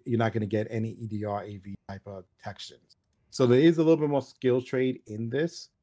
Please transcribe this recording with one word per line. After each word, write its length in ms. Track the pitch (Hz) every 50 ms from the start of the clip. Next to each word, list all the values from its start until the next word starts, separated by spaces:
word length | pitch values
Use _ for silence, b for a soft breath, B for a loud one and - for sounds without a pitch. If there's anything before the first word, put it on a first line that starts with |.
| -
you're 120 | 135 117
not 140 | 113 117 110
gonna 140 | 107 113 107
get 220 | 98 110 107 107 -
any 220 | 117 113 110 113
E 140 | - - 117
D 200 | 107 107 101 104
R, 180 | 104 101 104 95
A 140 | 104 101
V 180 | 95 95 101 98 - _ -
type 180 | 98 98 -
of 160 | 104 98 95 90 _ _
detections. 580 | _ - 107 95 - - - - _ _ _ _ _ _ _ _ _ _ _
So 160 | - - 131
there 140 | 120 123 127
is 180 | 151 165 165
a 60 | 165 160
little 140 | 160 165
bit 120 | 151 151 147
more 120 | 143 135
skill 400 | 131 - - _ - 127 120 131
trade 400 | 127 - - 127 131 131 123 - -
in 220 | 113 104 110 117 113
this 400 | 123 139 160 165 - - - - _ _